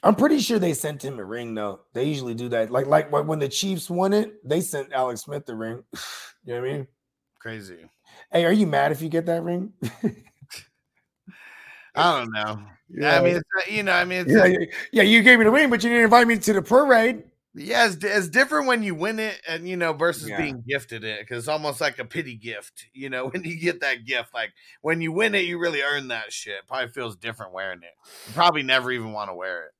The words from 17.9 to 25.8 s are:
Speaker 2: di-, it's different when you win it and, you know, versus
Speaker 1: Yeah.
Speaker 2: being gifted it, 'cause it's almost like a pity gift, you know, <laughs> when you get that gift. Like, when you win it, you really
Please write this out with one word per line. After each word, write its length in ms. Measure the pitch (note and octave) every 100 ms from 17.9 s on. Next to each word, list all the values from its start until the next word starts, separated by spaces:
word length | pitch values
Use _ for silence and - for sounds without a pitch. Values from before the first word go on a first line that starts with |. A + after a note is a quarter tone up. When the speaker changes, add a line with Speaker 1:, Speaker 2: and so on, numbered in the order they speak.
| E3+
Speaker 2:
di-, 120 | G3
it's 200 | G#3 F3
different 380 | F3+ C4 D4+ C4+
when 160 | A#3+
you 120 | G#3 D#3+
win 240 | F#3+ A3
it 200 | A3 F#3+ -
and, 180 | E3 F3
you 80 | F#3
know, 160 | E3+
versus 360 | D3 E3+ D#3 D3+
Speaker 1:
Yeah. 80 | -
Speaker 2:
being 200 | D#3 B2+ A#2
gifted 360 | C#3 - A2+
it, 220 | A2 G#2+ G#2+
'cause 120 | A#2+
it's 100 | A#2+
almost 320 | D#3 D3+ B2+
like 180 | D3+ C3
a 40 |
pity 300 | B2 E3 D3
gift, 520 | A#2 A2+ G#2+ - - -
you 160 | C3 C3+
know, 200 | B2+ C3
<laughs> 40 |
when 120 | F3+
you 120 | E3 E3
get 240 | E3+ -
that 240 | C#3+ B2+
gift. 300 | A#2 B2+ A2+
Like, 180 | A#2+ A2 _ _ _
when 180 | D3+ E3
you 120 | E3
win 220 | E3 A3
it, 100 | G3+
you 140 | F3 F3
really 220 | E3+ D3